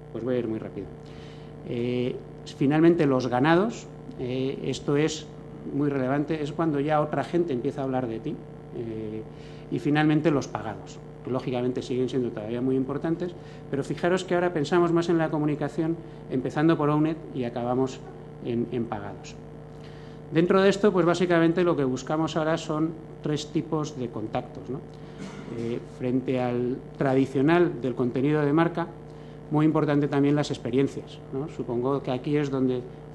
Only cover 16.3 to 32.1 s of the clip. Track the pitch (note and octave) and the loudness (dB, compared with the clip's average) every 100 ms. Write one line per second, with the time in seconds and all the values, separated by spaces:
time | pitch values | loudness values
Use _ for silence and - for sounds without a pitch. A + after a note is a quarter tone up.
16.3 | F3 C#3 D3+ D#3+ D3+ D3 D3+ D#3 D#3+ - | -2 -2 2 4 4 4 4 2 -2 -6
17.3 | C3+ A#2+ A#2+ A#2+ B2 C3 - - - - | -6 -4 -2 0 2 0 -2 -14 -16 -16
18.3 | - C3 A#2 A#2 B2+ A2 G#2+ G2+ F#2 - | -10 -4 -2 -2 -2 -4 -6 -8 -12 -14
19.3 | - - - - - - - - - - | -16 -16 -16 -16 -16 -16 -16 -16 -16 -2
20.3 | D#3+ F3+ G3 G3 G3 G#3+ F#3 E3 E3+ F3+ | 2 4 6 6 6 4 6 4 4 4
21.3 | E3+ E3 E3+ F3 D3+ C3+ C3 - D#3 D#3 | 6 6 4 2 2 2 -2 -2 0 0
22.3 | E3 D#3 D#3+ - D3+ D#3+ - - - - | 0 0 0 0 0 -2 -4 -12 -8 -2
23.3 | D3 - D#3+ D3+ D#3+ D3+ C3 A#2+ A2+ A2 | -2 -2 -4 -2 -2 -2 -4 -6 -6 -6
24.3 | C3+ - C3+ B2+ C3 - - - - - | -6 -6 -10 -10 -10 -12 -14 -16 -14 -14
25.3 | - - A#2+ A#2 A#2+ - - B2+ B2+ B2+ | -12 -10 -6 -6 -6 -8 -6 0 0 2
26.3 | B2+ B2 A#2+ B2 C3+ - - C#3 C3+ C3 | 0 0 0 -2 -4 -6 -2 2 4 4
27.3 | C#3 C#3+ E3+ F3 B2 B2+ A#2+ B2 B2+ C#3+ | 4 4 6 4 2 -2 0 0 2 2
28.3 | D3+ C#3+ D#3 E3 E3+ E3+ - - - - | 4 4 4 4 2 -4 -8 -16 -16 -16
29.3 | - - D3 D#3 D#3 D3 D3 C#3+ C#3+ C#3+ | -16 -2 4 6 6 4 4 4 4 4
30.3 | D3 C#3+ C3+ A#2+ B2+ C#3 G#2+ - - - | 4 2 -4 0 2 2 0 -12 -14 -8
31.3 | C3+ D3+ - B2+ A#2+ B2+ C#3 C3+ | -6 -6 -6 -4 -2 0 0 -2